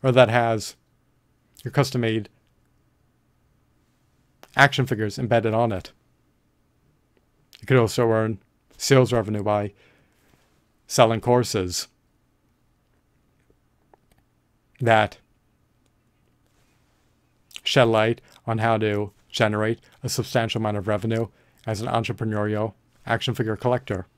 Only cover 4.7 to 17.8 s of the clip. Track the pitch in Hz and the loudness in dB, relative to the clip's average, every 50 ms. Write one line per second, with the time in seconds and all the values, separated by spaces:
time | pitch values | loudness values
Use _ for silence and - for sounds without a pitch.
4.7 | 139 - 131 110 127 104 110 107 98 - 131 113 117 117 110 113 110 113 120 117 | 4 0 -2 -2 -2 -2 -4 -4 -4 -6 -2 0 0 2 2 2 0 0 0 0
5.7 | 104 92 - - _ _ _ _ _ _ _ _ _ _ _ _ _ _ _ _ | -2 -6 -10 -12 _ _ _ _ _ _ _ _ _ _ _ _ _ _ _ _
6.7 | _ _ _ _ _ _ _ _ _ _ _ _ _ _ _ _ - - - - | _ _ _ _ _ _ _ _ _ _ _ _ _ _ _ _ -20 -20 -4 2
7.7 | 131 127 117 107 - - 123 113 113 110 110 110 113 95 _ _ _ _ _ _ | 2 4 4 2 0 0 0 2 2 2 0 -2 -4 -8 _ _ _ _ _ _
8.7 | _ - - - 139 131 127 110 123 120 110 98 107 104 101 104 104 104 104 101 | _ -10 0 4 4 4 4 4 2 -2 -2 -2 -4 -4 -2 0 0 0 -2 -4
9.7 | 101 _ _ _ _ _ _ _ _ _ _ _ _ _ _ _ _ _ _ _ | -8 _ _ _ _ _ _ _ _ _ _ _ _ _ _ _ _ _ _ _
10.7 | _ _ _ _ - - 127 110 113 110 - 123 123 123 120 - - 110 92 90 | _ _ _ _ 2 4 4 4 4 0 0 2 2 2 2 0 -2 -4 -4 -4
11.7 | 90 - - - _ _ _ _ _ _ _ _ _ _ _ _ _ _ _ _ | -6 -8 -10 -10 _ _ _ _ _ _ _ _ _ _ _ _ _ _ _ _
12.7 | _ _ _ _ _ _ _ _ _ _ _ _ _ _ _ _ _ _ _ _ | _ _ _ _ _ _ _ _ _ _ _ _ _ _ _ _ _ _ _ _
13.7 | _ _ _ _ _ _ _ _ _ _ _ _ _ _ _ _ _ _ _ _ | _ _ _ _ _ _ _ _ _ _ _ _ _ _ _ _ _ _ _ _
14.7 | _ _ 131 117 113 110 107 101 - - _ _ _ _ _ _ _ _ _ _ | _ _ 2 4 4 4 4 0 -2 -14 _ _ _ _ _ _ _ _ _ _
15.7 | _ _ _ _ _ _ _ _ _ _ _ _ _ _ _ _ _ _ _ _ | _ _ _ _ _ _ _ _ _ _ _ _ _ _ _ _ _ _ _ _
16.7 | _ _ _ _ _ _ _ _ _ _ _ _ _ _ _ _ - - _ - | _ _ _ _ _ _ _ _ _ _ _ _ _ _ _ _ -20 -12 _ 0
17.7 | - 147 | 2 2